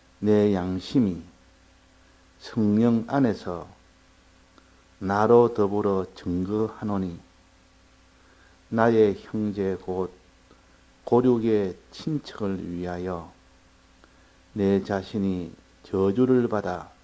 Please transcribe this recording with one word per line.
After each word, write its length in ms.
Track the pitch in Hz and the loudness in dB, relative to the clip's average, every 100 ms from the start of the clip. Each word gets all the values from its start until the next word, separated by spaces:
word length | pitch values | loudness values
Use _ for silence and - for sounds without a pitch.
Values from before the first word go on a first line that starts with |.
| _ _ | _ _
내 340 | 104 104 104 | 2 4 4
양심이 680 | 95 90 92 - 143 104 85 87 - _ _ _ _ _ _ _ _ _ _ | 2 -2 -6 -2 0 0 -2 -12 -20 _ _ _ _ _ _ _ _ _ _
성령 680 | - 113 104 104 120 117 113 | -8 -2 2 4 2 2 0
안에서 600 | 139 123 95 - 87 - - _ _ _ _ _ _ _ _ _ _ _ _ | 0 0 0 -8 -10 -12 -20 _ _ _ _ _ _ _ _ _ _ _ _
나로 540 | 95 101 107 120 117 | -2 2 6 6 6
더불어 540 | 117 101 101 101 95 92 - | 2 0 0 0 -2 -4 -8
증거하노니, 1040 | 90 87 95 107 110 - 110 101 92 85 - _ _ _ _ _ _ _ _ _ _ _ _ _ _ | -4 -4 -2 -2 -4 -6 -6 -4 -4 -10 -18 _ _ _ _ _ _ _ _ _ _ _ _ _ _
나의 460 | 113 113 113 107 95 | 2 4 6 4 2
형제 560 | - 110 107 101 95 92 | -8 -6 -4 -2 -4 -4
곧 480 | - 92 90 - _ _ _ _ _ _ _ _ | -6 -6 -6 -10 _ _ _ _ _ _ _ _
고륙의 720 | - 120 127 120 110 104 98 - - | 0 2 4 2 2 0 -2 -6 -18
친척을 800 | - - 151 - - 101 95 82 | -12 -6 -6 -8 -8 -6 -6 -8
위하여 600 | 87 90 87 90 87 85 - _ _ _ _ _ _ _ _ _ _ _ | -8 -8 -6 -6 -8 -10 -20 _ _ _ _ _ _ _ _ _ _ _
내 300 | 107 98 98 | -2 2 2
자신이 720 | 98 98 95 110 98 92 85 - _ _ | 0 -4 -4 -4 -2 -4 -8 -14 _ _
저주를 640 | - 98 98 101 131 127 117 | -6 0 0 2 2 2 2
받아 420 | 104 95 90 90 - | -4 -4 -8 -12 -20